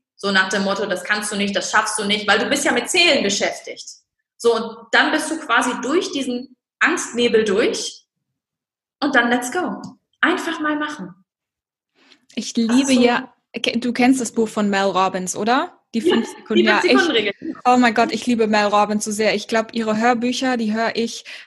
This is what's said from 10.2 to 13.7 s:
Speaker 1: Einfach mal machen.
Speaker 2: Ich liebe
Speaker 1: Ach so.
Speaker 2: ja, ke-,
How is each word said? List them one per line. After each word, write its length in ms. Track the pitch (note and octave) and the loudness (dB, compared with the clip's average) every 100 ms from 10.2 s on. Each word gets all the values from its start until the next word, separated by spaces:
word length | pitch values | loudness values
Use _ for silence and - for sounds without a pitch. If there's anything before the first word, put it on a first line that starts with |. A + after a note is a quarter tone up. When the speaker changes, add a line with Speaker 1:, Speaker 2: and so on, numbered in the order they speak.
Speaker 1:
Einfach 380 | C4+ F#4 E4+ D#4 | 0 0 -4 -4
mal 160 | D4+ D4 | -2 -2
machen. 360 | D4+ - F3 - _ _ _ _ _ _ _ _ _ _ _ - | -6 -10 -14 -16 _ _ _ _ _ _ _ _ _ _ _ -10
Speaker 2:
Ich 200 | - A#3 | -6 -2
liebe 380 | A3+ B3 C#4 | 2 2 4
Speaker 1:
Ach 20 | B3+ | 4
so. 60 | |
Speaker 2:
ja, 320 | A#3+ A#3+ - _ _ | 4 2 -4 _ _
ke-, 260 | A#3 - | -8 -4